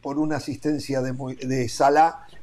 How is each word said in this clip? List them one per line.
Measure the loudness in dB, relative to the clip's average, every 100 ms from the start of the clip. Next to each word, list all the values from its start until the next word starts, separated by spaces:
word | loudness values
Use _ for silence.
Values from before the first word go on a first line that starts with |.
por | -6 -2
una | 0 -2
asistencia | -4 -6 -2 -2 -2 -2
de | -2
Mo-, | -4 -8
de | -8 -4 -2 -2
Salah, | 2 4 6 4 2 -12 -16